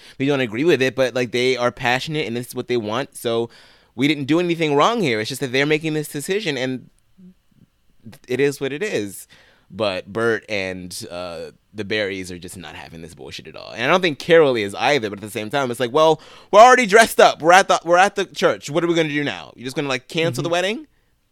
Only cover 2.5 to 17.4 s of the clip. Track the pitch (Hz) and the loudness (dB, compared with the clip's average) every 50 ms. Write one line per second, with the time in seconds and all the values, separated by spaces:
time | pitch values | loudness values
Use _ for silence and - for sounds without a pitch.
2.5 | - 123 120 - 123 120 104 104 107 123 139 - - - - 120 117 117 117 117 | -10 -10 -6 -4 -4 -4 -2 -4 -4 -6 -6 -8 -10 -8 -6 -4 -2 -2 -4 -4
3.5 | - - - _ _ _ _ _ _ 117 131 147 156 143 139 123 156 170 180 175 | -8 -16 -20 _ _ _ _ _ _ -2 0 0 0 -2 -2 0 0 0 2 0
4.5 | 170 165 165 151 143 143 156 208 233 240 185 131 113 107 110 - 135 - 147 127 | -2 -2 -2 0 2 2 2 2 2 0 0 0 -2 -2 -4 -6 -6 -8 -6 -2
5.5 | 120 135 143 151 156 156 143 160 156 156 147 - - 147 143 - 190 214 220 165 | -2 0 0 0 0 -2 -2 -4 -4 -6 -6 -8 -10 -10 -6 -6 -6 -4 -4 -4
6.5 | 143 120 127 131 131 123 - - _ _ _ _ _ _ 185 180 - _ _ _ | -4 -4 -4 -4 -4 -6 -10 -16 _ _ _ _ _ _ -20 -20 -20 _ _ _
7.5 | _ _ _ _ _ _ _ _ _ _ _ 113 - - _ 113 123 127 143 143 | _ _ _ _ _ _ _ _ _ _ _ -20 -20 -18 _ -6 -2 -2 0 -2
8.5 | 135 - 139 135 139 151 208 214 185 123 104 101 92 - - - _ _ _ _ | -2 -4 -6 -8 -6 -8 -6 -6 -4 -6 -6 -6 -10 -14 -18 -20 _ _ _ _
9.5 | _ _ _ _ - 95 110 101 92 92 - 98 98 113 113 117 110 101 - - | _ _ _ _ -8 -4 -4 -4 -4 -4 -8 -8 -6 -2 0 0 0 -2 -4 -6
10.5 | 107 98 95 95 92 92 90 90 90 - 110 - 85 87 90 87 85 82 82 76 | -6 -4 -4 -6 -8 -10 -12 -14 -14 -14 -14 -14 -12 -12 -12 -12 -12 -12 -14 -14
11.5 | - _ _ _ - 107 104 98 107 107 104 95 98 95 92 87 90 87 85 90 | -16 _ _ _ -12 -12 -8 -6 -4 -4 -2 -4 -4 -6 -8 -10 -12 -12 -14 -14
12.5 | - 95 80 78 80 82 71 - 82 82 82 80 - - 64 73 - - - 78 | -16 -16 -16 -16 -16 -18 -18 -18 -18 -18 -18 -18 -18 -18 -18 -16 -16 -16 -18 -18
13.5 | - 50 50 - - 110 120 139 170 190 180 170 139 - - - 165 165 156 135 | -18 -18 -18 -14 -8 -4 0 2 2 2 2 0 -4 -4 2 4 6 6 6 6
14.5 | 127 113 101 98 98 90 110 131 147 135 110 101 104 101 104 104 - 110 107 107 | 2 0 -2 -4 -4 -2 0 0 0 0 0 -4 -6 -8 -10 -10 -8 -8 -6 -4
15.5 | 143 143 135 123 120 - 127 117 123 151 156 160 156 - - - - - - _ | -4 -2 -2 -2 -2 -4 -4 0 2 4 4 4 4 2 -2 -10 -20 -20 -6 _
16.5 | - 202 233 254 254 247 247 190 185 226 226 202 - - 208 156 120 - | 8 10 10 10 10 8 6 6 6 6 6 6 6 6 6 6 4 4